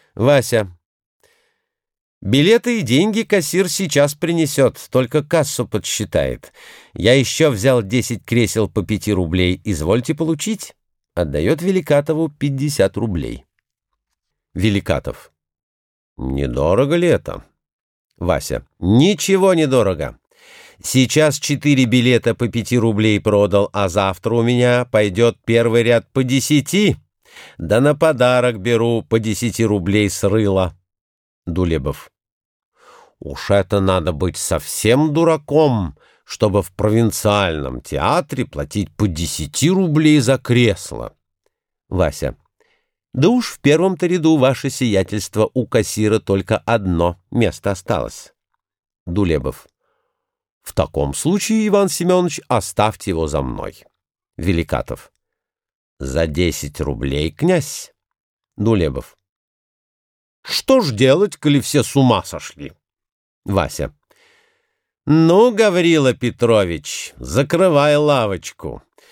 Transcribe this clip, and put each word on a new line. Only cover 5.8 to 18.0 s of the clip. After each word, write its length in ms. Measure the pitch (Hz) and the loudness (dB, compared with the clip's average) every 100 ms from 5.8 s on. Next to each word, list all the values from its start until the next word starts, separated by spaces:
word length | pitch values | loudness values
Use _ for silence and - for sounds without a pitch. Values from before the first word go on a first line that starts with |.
| - - 101 82 67 58 - - - - - | -6 -6 -4 -2 -2 -6 -14 -20 -20 -20 -16
Я 180 | - 101 | -2 2
ещё 380 | 135 123 - 156 | 2 2 0 0
взял 320 | 110 131 123 | 2 2 0
десять 420 | 98 123 - 113 | 0 -2 -2 -8
кресел 460 | - 117 117 110 101 | -2 0 0 0 -2
по 120 | 107 | -4
пяти 300 | 92 104 107 | -4 -4 0
рублей. 480 | 92 85 92 90 92 | -2 0 0 0 -2
Извольте 500 | 104 80 80 117 123 | -4 -4 0 0 -2
получить. 600 | 151 160 156 214 214 - _ _ _ _ | -4 -4 -4 -4 -6 -10 _ _ _ _
Отдаёт 460 | - 80 71 90 156 | -6 -4 -2 -2 0
Великатову 720 | 180 185 151 143 147 156 160 | -2 -2 0 0 0 -4 -4
пятьдесят 640 | - 143 135 147 - 98 104 | -4 -4 -2 -4 0 0 0
рублей. 480 | 113 85 58 57 - _ _ _ _ _ _ _ _ _ _ | -4 -4 -6 -10 -18 _ _ _ _ _ _ _ _ _ _
Великатов. 760 | 92 107 98 - 71 - - - _ _ _ _ _ _ _ _ - | -2 0 0 -2 -4 -6 -12 -20 _ _ _ _ _ _ _ _ -12
Недорого 800 | 65 67 67 60 78 98 139 175 | -8 -4 -4 -2 0 2 0 0
ли 120 | 175 | 0
это? 360 | 117 - 50 - _ _ _ _ _ | 0 -4 -14 -16 _ _ _ _ _